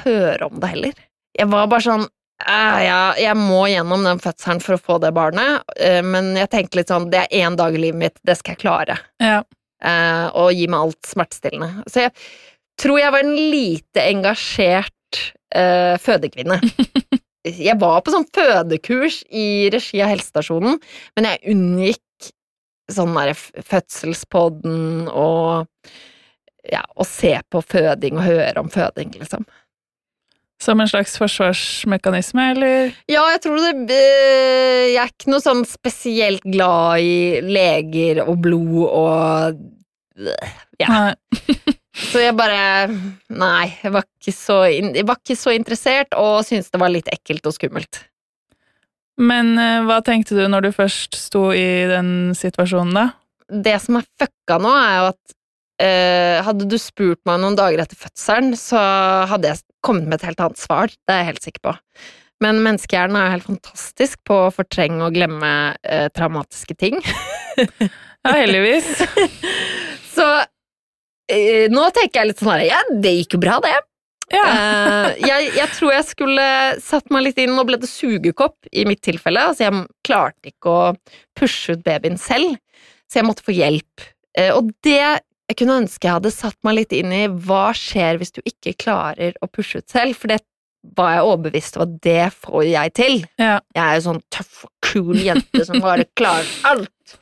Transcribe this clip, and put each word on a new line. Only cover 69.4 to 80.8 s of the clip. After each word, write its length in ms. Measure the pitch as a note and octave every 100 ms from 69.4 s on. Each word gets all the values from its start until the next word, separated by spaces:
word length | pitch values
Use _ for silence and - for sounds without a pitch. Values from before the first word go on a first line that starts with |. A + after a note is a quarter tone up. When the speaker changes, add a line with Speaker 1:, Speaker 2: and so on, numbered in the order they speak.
| F4+ F#4+ - - D#4+ C#4+ -
Speaker 1:
Så, 140 | D#4 D4+ D4 - _ _ _ _ _ _ _ -
eh, 400 | G3+ G#3+ A3 A3
nå 140 | B3 E4+
tenker 300 | A#4+ G#4+ B3+
jeg 80 | G#3+
litt 120 | G3
sånn 80 | G#3+
her, 140 | E3 D#3+
ja, 140 | D4 B4+
det 220 | A3 G3
gikk 220 | F3 E3+ F3+
jo 40 |
bra, 140 | F3 B3
det. 100 | D#4+ C#5 - _ _ - -
Speaker 2:
Ja. 80 | F#4+
Speaker 1:
Eh, 800 | G4 A3+ G#3 G#3 G3+ G#3 G3+ -
jeg, 240 | C4+ C#4 D4
jeg 180 | - D4
tror 200 | - D4+
jeg 100 | C#4
skulle 420 | D4 - C#4 C4+ C4+ C4+ C4+ -
satt 260 | - D4+ -
meg 140 | C4+
litt 140 | C4+ C4
inn, 140 | B3+ C4
nå 80 |
ble 140 | B3+ B3
det 80 | B3
sugekopp 800 | - C4 G3+ E3 - C#4+ - -
i 160 | -
mitt 160 | G#3 G3+
tilfelle, 380 | - E3 - G3
altså 240 | D#4 D4+
jeg 220 | G#3+ G3 F3 _
klarte 480 | - G#3+ C#3+ - C#3+
ikke 240 | - F3
å 80 | E3+